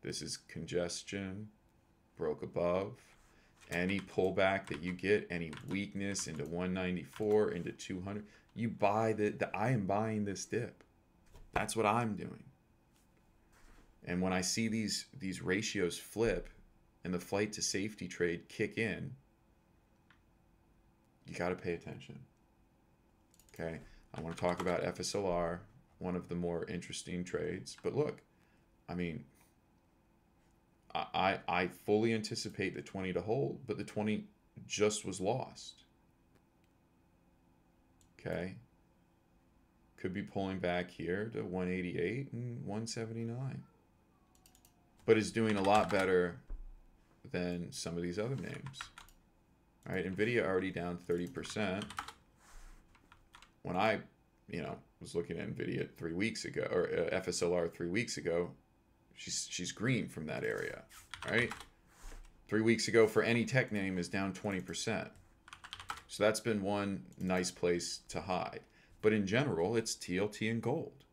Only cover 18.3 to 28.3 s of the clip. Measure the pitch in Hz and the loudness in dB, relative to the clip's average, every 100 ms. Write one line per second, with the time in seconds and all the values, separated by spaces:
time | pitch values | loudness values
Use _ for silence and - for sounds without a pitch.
18.3 | 85 - - 110 - 113 82 87 - _ | 0 -8 -2 -2 0 -2 -2 -6 -12 _
19.3 | _ _ _ _ _ _ _ _ - _ | _ _ _ _ _ _ _ _ -20 _
20.3 | _ _ _ _ _ _ _ _ _ - | _ _ _ _ _ _ _ _ _ -14
21.3 | 85 87 92 95 85 - - - 69 - | -4 -2 -2 -2 -4 -6 -14 -14 -18 -18
22.3 | _ _ _ _ _ _ _ _ _ _ | _ _ _ _ _ _ _ _ _ _
23.3 | _ - - 82 80 - - - - 80 | _ -20 -8 -6 -6 -10 -20 -16 -10 -8
24.3 | 82 90 87 90 87 90 87 90 101 98 | 0 0 2 2 2 0 -2 -2 0 2
25.3 | 87 85 87 - - - _ 90 90 87 | 2 0 -2 -8 -20 -20 _ -4 -4 -4
26.3 | 87 87 85 87 87 - - - 90 90 | -4 -2 -2 -4 -6 -6 -10 -6 -6 -2
27.3 | 85 82 87 - - 87 92 151 - - | -2 -2 -6 -10 -6 -4 -2 -2 -4 -14